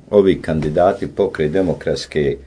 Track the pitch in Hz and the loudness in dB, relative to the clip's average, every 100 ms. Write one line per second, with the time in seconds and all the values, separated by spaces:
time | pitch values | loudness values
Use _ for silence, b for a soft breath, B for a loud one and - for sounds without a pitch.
0 | - 101 98 80 - 80 76 80 90 101 | 0 4 4 4 0 -2 -2 2 2 2
1 | 73 - 101 - 76 87 90 78 - 73 | -4 -2 -2 0 -2 0 -2 -2 -4 -6
2 | - 78 73 - | -4 -2 -2 -2